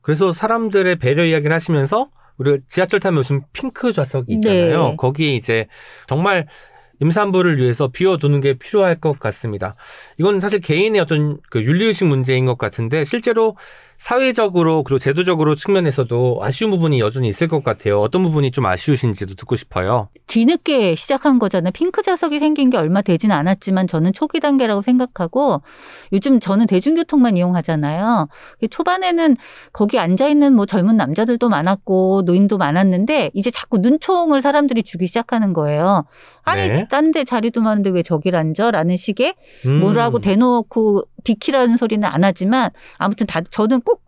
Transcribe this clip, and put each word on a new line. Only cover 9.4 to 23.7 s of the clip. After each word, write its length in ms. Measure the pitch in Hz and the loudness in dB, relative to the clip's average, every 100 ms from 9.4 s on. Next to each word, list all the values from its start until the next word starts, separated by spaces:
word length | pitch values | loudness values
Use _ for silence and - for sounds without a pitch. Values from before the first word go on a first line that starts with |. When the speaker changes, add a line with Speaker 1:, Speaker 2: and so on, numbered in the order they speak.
| 117 101 92 87 - - - _ | -8 -6 -8 -10 -20 -20 -20 _
Speaker 1:
이건 220 | 175 202 | 0 0
사실 180 | 202 202 | 0 -4
개인의 420 | 165 156 208 214 | -2 0 2 0
어떤 380 | 156 156 147 147 _ | 0 0 -2 -4 _
그 140 | 120 | -4
윤리의식 460 | 110 165 220 208 180 | 0 2 2 0 0
문제인 360 | 139 131 131 | 0 0 0
것 140 | 127 120 | 0 -2
같은데 460 | 107 - 117 151 | -4 -6 -4 -4
실제로 520 | 147 240 233 226 220 214 - - - _ | -2 -4 -2 0 0 -2 -20 -20 -20 _
사회적으로 880 | - 247 262 247 214 180 165 160 | -4 0 0 0 0 2 2 0
그리고 160 | 127 135 | 0 -2
제도적으로 560 | 135 147 180 170 156 147 | 0 -2 0 0 0 0
측면에서도 840 | - 196 170 135 120 120 123 120 | 0 0 0 -2 -2 0 0 -2
아쉬운 280 | 104 131 220 | -4 -2 -2
부분이 300 | 190 165 139 | 0 0 2
여전히 260 | 107 123 123 | 0 -2 -4
있을 200 | 101 165 | -2 -2
것 160 | 156 | -2
같아요. 360 | 139 110 - 101 | -4 -4 0 0
어떤 220 | 107 185 | 0 0
부분이 300 | 185 151 139 | 0 0 0
좀 120 | 123 110 | 0 -2
아쉬우신지도 680 | 92 - 139 123 101 98 | -2 0 0 0 -4 -8
듣고 220 | 98 - 117 | -12 -6 -6
싶어요. 520 | - - 92 120 101 _ _ | -4 -6 -2 -2 -4 _ _
Speaker 2:
뒤늦게 680 | 226 233 339 - 285 202 | 0 2 0 0 0 0
시작한 460 | 160 - 269 302 254 | -2 -2 -2 2 2
거잖아요. 320 | 208 185 170 | 2 -2 -4
핑크 300 | - 349 370 | -2 -4 -2
좌석이 360 | 392 359 339 294 | -2 -2 -2 0
생긴 320 | 302 302 262 | 0 2 2
게 60 | 247 | 2
얼마 260 | 160 190 | 0 0
되진 300 | 196 170 214 | 0 0 2
않았지만 560 | 175 160 190 - | 0 0 -2 -2